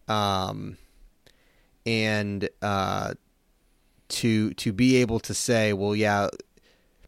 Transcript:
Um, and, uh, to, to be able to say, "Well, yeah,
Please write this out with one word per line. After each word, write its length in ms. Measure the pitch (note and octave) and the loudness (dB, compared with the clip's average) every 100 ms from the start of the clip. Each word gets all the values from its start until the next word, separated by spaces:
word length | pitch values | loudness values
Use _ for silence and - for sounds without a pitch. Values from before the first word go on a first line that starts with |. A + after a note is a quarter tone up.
| - | -4
Um, 720 | G#2+ G2+ F#2+ F#2 G#2 G2+ G2 - - - _ _ _ _ _ _ _ A2+ | 0 0 0 -4 -6 -10 -14 -20 -20 -20 _ _ _ _ _ _ _ -2
and, 640 | A2+ A2 G#2+ G2+ G2+ G2 - | 0 2 0 -2 -4 -6 -4
uh, 520 | G#2 G2 F#2+ G2+ G#2 - _ _ _ _ _ _ _ _ - | -2 0 0 -2 -4 -8 _ _ _ _ _ _ _ _ -10
to, 440 | - A#2+ A2 G#2+ | -2 0 2 0
to 180 | - B2 | -2 -4
be 240 | G2 B2+ B2+ | 2 4 4
able 220 | A#2+ A2+ | 2 -2
to 140 | - | -4
say, 400 | G#2 - A#2 G#2+ | -6 0 2 2
"Well, 200 | G2 G2+ | 0 0
yeah, 360 | G#2+ G#2+ G2+ G2 - - _ _ _ _ _ | 2 2 2 0 -4 -20 _ _ _ _ _